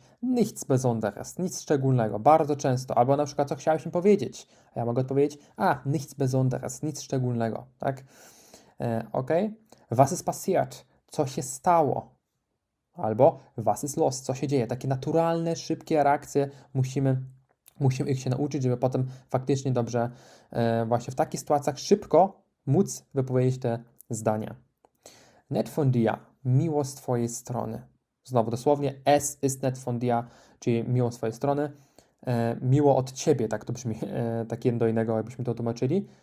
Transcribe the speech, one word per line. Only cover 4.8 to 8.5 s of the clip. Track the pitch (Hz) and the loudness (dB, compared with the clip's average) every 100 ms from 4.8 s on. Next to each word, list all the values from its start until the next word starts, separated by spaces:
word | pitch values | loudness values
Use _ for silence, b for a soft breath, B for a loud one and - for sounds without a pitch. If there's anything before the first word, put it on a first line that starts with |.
| 117 | -2
mogę | 120 | 0
odpowiedzieć: | 131 135 147 - b - | 0 2 0 -2 b -2
„A, | 185 139 135 | 0 0 -2
nichts | 151 - | -2 -4
Besonderes”, | - 131 131 131 131 - - | -4 0 2 0 -2 -6 -8
nic | 156 151 | -8 -8
szczególnego, | - 135 123 120 113 - - _ | -6 -2 -2 -2 -2 -4 -12 _
tak? | 139 131 B B B B B | -6 -6 B B B B B